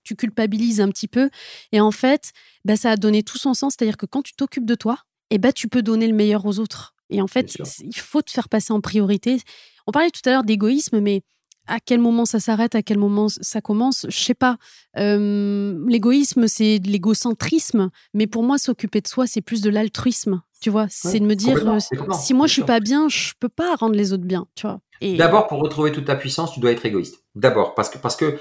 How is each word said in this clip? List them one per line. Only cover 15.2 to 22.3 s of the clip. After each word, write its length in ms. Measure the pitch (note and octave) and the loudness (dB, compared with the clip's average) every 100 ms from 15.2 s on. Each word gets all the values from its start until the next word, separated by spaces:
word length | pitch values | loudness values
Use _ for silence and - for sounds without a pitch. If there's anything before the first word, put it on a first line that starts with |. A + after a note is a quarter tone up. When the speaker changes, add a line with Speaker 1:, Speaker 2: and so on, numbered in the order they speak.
| G#3 G3+ G3+ G3+ G3+ E3+ G#3 | 2 0 0 -2 -2 -4 0
Speaker 1:
l'égoïsme, 600 | A#3 G#3+ C4+ C#4+ - A3+ | 2 4 4 2 2 2
c'est 320 | - A3 G#3+ | 2 2 2
de 80 | F#3+ | 0
l'égocentrisme. 1000 | G3+ F#3 A3 B3 A3 - D#4+ - A#3 F#3 - _ | 0 2 0 0 -4 0 0 0 0 0 -2 _
Mais 140 | G#3 G#3+ | -2 -2
pour 160 | A3+ | 0
moi, 160 | A#3+ C#4 | 0 0
s'occuper 420 | - A#3+ G#3+ G#3+ | 0 -4 -2 -2
de 80 | - | -2
soi, 200 | - B3+ | -2 -2
c'est 120 | - | -2
plus 200 | - A3+ | -4 -2
de 100 | G#3 | 0
l'altruisme. 720 | G#3 G#3+ - B3+ - - F#3 - _ | 0 -2 -2 -4 -2 -2 -4 -6 _
Tu 100 | - | -2
vois, 160 | G#3 G#3+ | 0 -2
c'est 200 | - E3+ | -4 -2
Speaker 2:
Ouais, 120 | G#3+ | 0
Speaker 1:
de 60 | G#3 | 2
me 80 | |
dire, 160 | G#3 A3 | 2 2
Speaker 2:
complètement, 260 | C4+ A3 G#3+ | 2 2 0
Speaker 1:
euh, 40 | - | -2
Speaker 2:
complètement, 240 | C3 D3+ F3+ | -6 -4 -4
Speaker 1:
si 160 | C#3 | 2